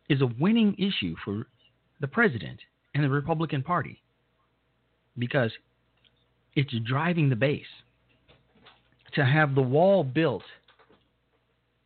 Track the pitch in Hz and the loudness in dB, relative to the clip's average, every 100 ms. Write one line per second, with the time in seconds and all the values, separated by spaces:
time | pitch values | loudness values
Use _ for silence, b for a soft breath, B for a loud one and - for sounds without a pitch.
0 | - 139 131 113 180 233 208 - 196 185 | -2 0 0 0 2 4 2 0 -2 -2
1 | 90 82 - 101 - _ _ _ _ _ | -6 -6 -6 -8 -8 _ _ _ _ _
2 | 139 226 233 113 69 - - _ _ 143 | -6 0 0 0 -8 -14 -20 _ _ -2
3 | 147 139 143 160 160 147 131 175 - - | 0 0 -2 -2 -2 -4 -2 -4 -4 -12
4 | _ _ _ _ _ _ _ _ _ _ | _ _ _ _ _ _ _ _ _ _
5 | _ - 123 147 113 - _ _ _ _ | _ -8 -2 0 0 -4 _ _ _ _
6 | _ _ _ _ _ - 135 117 113 131 | _ _ _ _ _ -2 -2 -4 -4 -2
7 | 160 170 143 117 139 - - - _ _ | 0 2 2 2 0 0 -8 -20 _ _
8 | _ _ _ _ _ _ - _ _ _ | _ _ _ _ _ _ -20 _ _ _
9 | _ - 131 156 151 135 127 139 185 196 | _ 0 2 4 2 2 2 4 4 4
10 | 139 135 160 98 - - _ _ _ _ | 2 0 0 -2 -8 -20 _ _ _ _
11 | _ _ _ _ _ _ _ _ | _ _ _ _ _ _ _ _